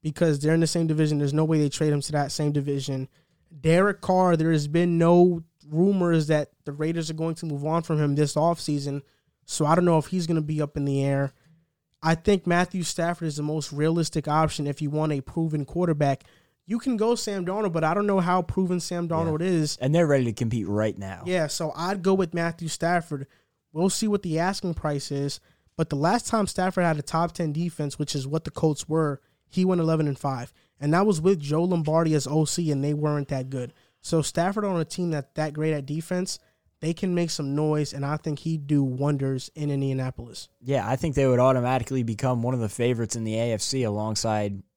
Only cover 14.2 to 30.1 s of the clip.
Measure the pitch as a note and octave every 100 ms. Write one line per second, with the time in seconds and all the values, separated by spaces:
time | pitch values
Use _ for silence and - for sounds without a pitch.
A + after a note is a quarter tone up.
14.2 | D3+ D3+ D#3+ - C#3+ C#3 D3+ D3+ D#3 C#3+
15.2 | - - E3 D3+ C#3 - F3+ D3+ C#3+ C3+
16.2 | - _ _ _ - A3+ C4+ A3+ A3 A#3+
17.2 | - G3+ F3+ G3 G#3 E3 D#3 F3+ G#3 G3
18.2 | F3 F3+ E3+ - F#3 F3+ - F3 E3+ D#3+
19.2 | E3 D#3 F3+ F3 D3+ - C3+ D#3+ E3 C#3
20.2 | A#2+ G#2+ A#2 A#2 F#2+ G#2 A2 - F#2+ F#2+
21.2 | F3 F3+ D3+ - D#3+ D3+ F3 G3+ F3 F#3+
22.2 | F3 E3+ E3+ E3 E3 - E3 F3 E3 C#3+
23.2 | C3+ _ _ _ _ D#3 F#3 - A3 G3+
24.2 | F#3+ D#3 F3+ G3 F#3 D#3+ D#3 D3 - C#3
25.2 | C#3+ - _ _ _ - D#3+ C#3+ D#3+ A#3
26.2 | - A3+ G3 - F#3 F#3 F3 D#3 - E3
27.2 | E3+ - E3 D3 E3+ - D3 - D3 D3
28.2 | C3 D#3+ E3 - D#3+ D3+ - D#3 D#3 C#3
29.2 | _ _ _ - F#3 F3+ D#3+ D#3+ D3+